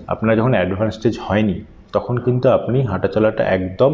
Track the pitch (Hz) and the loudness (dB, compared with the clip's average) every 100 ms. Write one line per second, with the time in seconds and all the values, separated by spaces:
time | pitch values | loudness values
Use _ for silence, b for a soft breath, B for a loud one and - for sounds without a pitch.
0 | - 90 110 110 120 113 90 95 110 - | -6 -4 0 2 2 2 0 0 -2 0
1 | 123 104 - 98 110 85 - - - 101 | -2 -2 -2 0 0 -2 -8 -20 -6 -6
2 | - 123 127 127 127 101 - 123 127 92 | -2 -4 0 2 4 2 2 0 0 -2
3 | 98 - 107 - - 95 92 92 131 | -2 2 0 2 0 0 -2 0 2